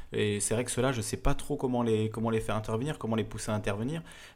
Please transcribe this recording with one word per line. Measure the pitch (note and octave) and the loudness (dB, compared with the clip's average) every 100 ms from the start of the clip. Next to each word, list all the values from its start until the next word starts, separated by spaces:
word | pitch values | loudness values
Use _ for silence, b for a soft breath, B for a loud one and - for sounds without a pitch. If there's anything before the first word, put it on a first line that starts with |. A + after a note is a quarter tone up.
| B | B
Et | A2 G#2+ G#2 | 0 2 2
c'est | - | 0
vrai | A2 | 0
que | B2 | 0
ceux-là, | - B2+ | 0 2
je | C3 | 0
sais | - B2+ | -2 2
pas | - | 4
trop | F3 - D3 | 2 0 -2
comment | C3 B2 | 2 2
les, | A#2+ A2 A2 | 4 4 2
comment | A2 A2+ | 0 0
les | A2+ | 0
faire | G#2+ G#2+ | 0 -2
intervenir, | G#2+ A2 C#3+ D3 | 0 -2 -2 -4
comment | A2+ A2+ | 0 0
les | |
pousser | G#2+ A2+ - | 0 -4 -2
à | G#2+ | 0
intervenir. | G#2+ G2+ A#2+ E3 E3 B B | 0 -2 -2 -4 -8 B B